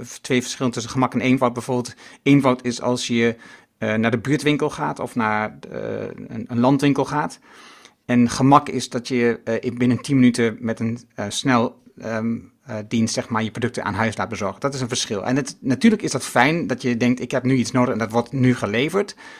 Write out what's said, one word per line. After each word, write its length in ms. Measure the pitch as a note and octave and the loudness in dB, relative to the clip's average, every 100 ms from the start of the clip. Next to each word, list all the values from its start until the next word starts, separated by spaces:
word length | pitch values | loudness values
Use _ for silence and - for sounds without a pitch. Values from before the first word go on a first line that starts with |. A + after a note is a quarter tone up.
| B2 - | -16 -12
twee 200 | - B2+ | -2 0
verschillen 300 | - - C3 | 0 -2 -4
tussen 200 | A#2+ A2+ | -4 -4
gemak 220 | C3+ B2+ | -2 0
en 80 | B2 | 0
eenvoud. 320 | B2+ C3 B2 | 0 2 0
Bijvoorbeeld, 400 | A#2+ A2+ B2 A#2 - - - | -2 -4 -4 -6 -12 -20 -4
eenvoud 400 | C#3+ C#3+ C3+ B2 | 4 4 4 2
is 180 | B2 A#2 | -2 -4
als 260 | A#2+ B2 - | -2 -2 -2
je, 280 | A#2 A#2 A2+ - - _ - | 0 0 0 -10 -20 _ -6
eh, 160 | A2 | -2
naar 180 | A2 A2+ | 0 0
de 80 | A#2 | 0
buurtwinkel 500 | B2+ D3 D3 D3 D3+ | 0 0 0 0 -2
gaat 300 | D#3+ D3 - | -4 -6 -6
of 160 | B2 A#2+ | -6 -2
naar, 420 | A2 G#2+ G#2+ C#3+ - | -2 0 -4 -4 -2
eh, 300 | - A2 G#2+ G#2+ - - | -2 -4 -6 -8 -10 -12
een, 180 | A#2 - | -10 -4
een 120 | A#2+ | 2
landwinkel 460 | B2+ C#3 C#3+ C3+ C3+ | 4 6 4 2 0
gaat. 340 | D3 E3 - _ - - - - _ - | -2 -4 -8 _ -20 -20 -20 -20 _ 0
En 240 | B2 A#2+ | 4 4
gemak 400 | - C3 C#3+ - | 4 6 6 4
is 200 | C3 - | -6 -4
dat 180 | B2+ A#2+ | -6 -4
je, 320 | B2+ A#2+ A2 | 0 0 0
eh, 120 | - A2+ | -2 -4
in 180 | B2+ A#2+ | -4 0
binnen 240 | B2 A#2 | 0 0
tien 140 | - C3+ | 2 4
minuten 420 | B2 A#2+ A#2 G#2+ | 6 6 0 0
met 200 | A2+ A2+ | -4 -4
een, 200 | A2+ A#2 - - | -4 -6 -10 -8
eh, 100 | G2+ | -8
snel, 520 | - C#3 A#2+ B2 - _ - | -4 2 2 2 -4 _ -14
ehm, 400 | A2 A2+ A2+ A#2 - _ | -8 -4 -4 -4 -8 _
eh, 140 | - A2 G#2+ | -12 -12 -4
dienst, 260 | A#2 G#2+ | 0 0
zeg 160 | - - | -2 -4
maar, 140 | A2 | -2
je 80 | A2 | -4
producten 320 | - A#2 - | -4 -4 -4
aan 100 | G#2 | -4
huis 240 | G2 A2+ G#2+ | -2 -2 -2
laat 120 | G2 | -6
bezorgen. 300 | G2+ G2+ - | -4 -6 -4
Dat 140 | C#3 | -4
is 80 | C3+ | -4
een 60 | B2 | -4
verschil. 380 | B2 - G#2 A#2 | -4 -4 -4 -2
En 100 | C3+ | -2
het, 220 | C3+ - | -2 -6
natuurlijk 420 | - B2 A3+ G#3+ | -4 2 4 4
is 100 | - | 0
dat 120 | C3 | -4
fijn 440 | - B2 C3+ E3+ C#3+ | 0 2 4 2 -2
dat 140 | B2 | -4
je 160 | B2+ A#2 | -2 2
denkt, 220 | B2 B2 | 2 2
"Ik 120 | A#2+ | -2
heb 120 | B2+ | -2
nu 120 | B2+ C3 | 2 2
iets 160 | A2 | 2
nodig 220 | B2+ D3 | 2 2
en 60 | G#2+ | 0
dat 120 | A2 | -2
wordt 200 | A#2 - | -2 -2
nu 240 | C#3 B2+ B2 | 2 2 2
geleverd." 600 | G2+ A2 D3+ G3 G3 - - | 0 0 0 0 -2 -6 -20